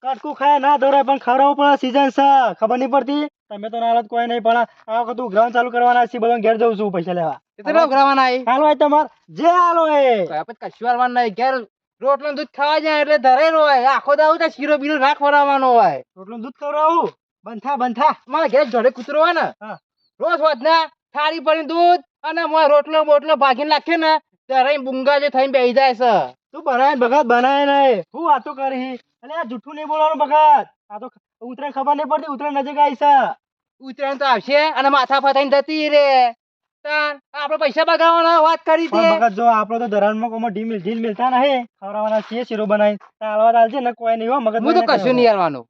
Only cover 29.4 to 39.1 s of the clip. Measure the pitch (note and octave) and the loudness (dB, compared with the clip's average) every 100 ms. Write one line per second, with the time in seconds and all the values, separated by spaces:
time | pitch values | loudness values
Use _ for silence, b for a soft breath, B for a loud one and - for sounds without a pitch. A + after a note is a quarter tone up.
29.4 | C4+ A#3+ C4+ D4+ D4+ D#4 D#4 D#4 C#4+ D4+ | -10 -12 -16 -14 -8 0 0 0 0 4
30.4 | D4+ C#4+ G#3 _ _ G#3 A#3+ _ _ _ | 6 4 2 _ _ -18 -18 _ _ _
31.4 | A#3+ B3+ C#4+ C4+ C4+ D4 D4 D4+ D#4 C4+ | -18 -12 -10 -6 -2 -2 -2 -4 -4 -8
32.4 | D4 C#4 C4+ D4 D4 C4+ D4 C#4 G#3+ - | -6 -6 -6 0 0 2 2 4 2 -6
33.4 | _ _ _ _ C4 B3 C#4 C#4 C#4 A#3 | _ _ _ _ -20 -8 -8 -4 0 -2
34.4 | G#3 C#4+ D#4 C#4 C4+ C#4 B3 C4+ C4+ C4+ | 2 2 2 0 0 2 2 0 2 0
35.4 | C#4 C#4 C#4 D#4 D4+ D4 C#4+ C4+ B3 A#3 | 2 0 0 -4 0 2 4 4 2 -2
36.4 | _ _ _ _ D4 D4+ D4 C#4+ _ C#4+ | _ _ _ _ -6 -4 -4 -6 _ -10
37.4 | C#4+ D#4 D4+ C#4+ E4 D#4+ E4 E4 E4 E4 | -6 -2 -2 -2 0 2 2 2 2 4
38.4 | D#4 D#4+ - D#4+ E4 D#4 E4 | 2 0 0 0 0 0 2